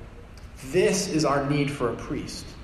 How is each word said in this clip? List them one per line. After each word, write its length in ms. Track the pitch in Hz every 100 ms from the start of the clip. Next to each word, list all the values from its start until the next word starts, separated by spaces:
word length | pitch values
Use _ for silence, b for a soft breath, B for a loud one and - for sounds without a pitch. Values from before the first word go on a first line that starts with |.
| - - - - - - 135
This 420 | 170 208 185 180
is 160 | 160
our 200 | 147 139 139
need 200 | 147 139
for 200 | - 120
a 60 | -
priest. 500 | - 131 92 - - -